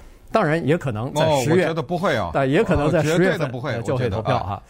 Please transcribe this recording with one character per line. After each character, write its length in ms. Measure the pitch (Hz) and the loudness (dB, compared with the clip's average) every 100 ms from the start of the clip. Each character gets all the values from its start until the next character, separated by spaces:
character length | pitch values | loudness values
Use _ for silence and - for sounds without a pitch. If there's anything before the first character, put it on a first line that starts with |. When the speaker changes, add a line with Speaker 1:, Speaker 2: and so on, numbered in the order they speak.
| - - - | -20 -20 -4
Speaker 1:
当 100 | 226 | 0
然 240 | 165 165 131 | 2 0 0
也 120 | 175 | 0
可 120 | 135 | -2
能 240 | 104 123 | -6 -4
在 300 | 147 156 143 | 0 2 2
十 60 | 127 | 2
月， 60 | 180 | 2
Speaker 2:
哦， 120 | 160 | 2
我 0 | |
觉 60 | |
得 100 | 165 | -2
不 140 | 135 170 | -4 -2
会 180 | 185 120 | 0 0
啊。 160 | 87 | 0
Speaker 1:
但 160 | 147 135 | 0 2
也 140 | 156 | 2
可 140 | 220 151 | 2 2
能 120 | 151 | 2
在 140 | 160 | 2
十 80 | 147 | 2
Speaker 2:
哦， 60 | 165 | 2
Speaker 1:
月 140 | 185 | 2
份， 0 | |
Speaker 2:
绝 60 | 160 | 0
对 80 | 143 | -4
的 60 | |
不 80 | 123 | -6
会， 140 | 143 | -6
Speaker 1:
呃， 80 | 117 | -4
就 160 | 113 131 | -2 -2
会 120 | 123 | -2
投 120 | 101 | -2
票 160 | 107 120 | -2 -2
啊。 260 | 98 98 | -2 -8